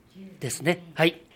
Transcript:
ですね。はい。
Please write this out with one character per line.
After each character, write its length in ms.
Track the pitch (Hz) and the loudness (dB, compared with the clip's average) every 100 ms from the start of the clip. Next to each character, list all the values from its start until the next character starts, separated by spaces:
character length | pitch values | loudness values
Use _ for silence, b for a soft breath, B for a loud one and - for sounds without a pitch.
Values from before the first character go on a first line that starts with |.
| _ 190 - - | _ -20 -18 -10
で 120 | 139 | -8
す 100 | - | -2
ね。 220 | 139 175 - | 0 -2 -2
は 120 | 160 165 | 2 2
い。 160 | - - | 2 -14